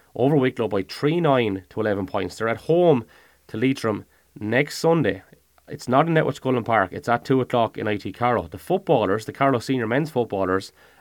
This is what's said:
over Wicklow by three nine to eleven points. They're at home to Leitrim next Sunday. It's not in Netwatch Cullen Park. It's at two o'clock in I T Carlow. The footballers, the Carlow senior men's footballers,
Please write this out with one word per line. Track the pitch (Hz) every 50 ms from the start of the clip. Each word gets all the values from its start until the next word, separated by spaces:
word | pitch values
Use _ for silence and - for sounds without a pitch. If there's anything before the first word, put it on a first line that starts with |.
| _ _ _
over | - 117 139 156
Wicklow | 143 127 131 120 - 113 104
by | 104 101 92
three | - - - - 147 160 175
nine | 170 151 139 127 120 107 98 98 95 -
to | - 113
eleven | 107 107 101 98 95
points. | 90 - 104 95 90 -
They're | - 113 113
at | 113
home | 110 - - 160 175 180 175 151 120 110 - - - - _ _ _ _ -
to | -
Leitrim | 110 117 131 135 - - 113 104 90 101 - _ _ _ _ _ -
next | 107 104 113 127 156 151 - -
Sunday. | - 160 165 165 139 101 90 98 - _ - - _ _ _ _ _ -
It's | 76 - - -
not | 120 135 160 170
in | 165
Netwatch | 160 147 120 - -
Cullen | - 131 131 123 104
Park. | - 117 107 95 92 -
It's | 101 - -
at | 117 117 -
two | - 135 131
o'clock | 123 - - 123 117 110 - -
in | 107
I | 110 107
T | 101 - 104 87
Carlow. | - 117 123 120 107 85 80
The | - 95
footballers, | - - 175 185 - - 160 123 107 92 98 110 113
the | - -
Carlow | - 139 139 135 117
senior | - - 135 127 117
men's | 110 117 139 165 156
footballers, | - 127 117 107 - 98 95 92 92 95 101 - - _ - - _ _